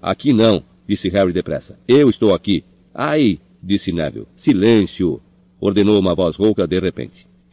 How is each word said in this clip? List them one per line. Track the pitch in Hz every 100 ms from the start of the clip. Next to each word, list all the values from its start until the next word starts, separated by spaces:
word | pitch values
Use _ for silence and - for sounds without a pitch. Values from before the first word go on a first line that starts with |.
"Aqui | 90 95 147
não", | 113 113 92 - _ -
disse | 104 92
Harry | 98 95
depressa. | 87 85 71 - - -
"Eu | 135 139
estou | - 110
aqui." | 87 101 90 - _ _
"Ai", | - 147 151 123 78 _ _
disse | 90 98 -
Neville. | 82 73 55 53 -
"Silêncio", | - 101 107 113 92 - 87 67 _ _ _ -
ordenou | 98 101 101 104
uma | 92
voz | 85 87 80
rouca | 107 104 85
de | 92
repente. | 92 - 62 _ _ _ _